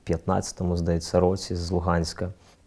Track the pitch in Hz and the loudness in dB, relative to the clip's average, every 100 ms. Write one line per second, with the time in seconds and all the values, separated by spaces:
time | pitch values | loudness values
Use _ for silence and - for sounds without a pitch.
0 | - 82 - 95 - - 90 87 85 85 | -4 -2 0 -2 -2 -4 -2 0 0 -2
1 | - 90 90 95 - 90 85 90 87 85 | 2 4 4 2 -4 -6 -2 0 2 2
2 | 82 - 92 - - _ | 0 -4 -8 -10 -20 _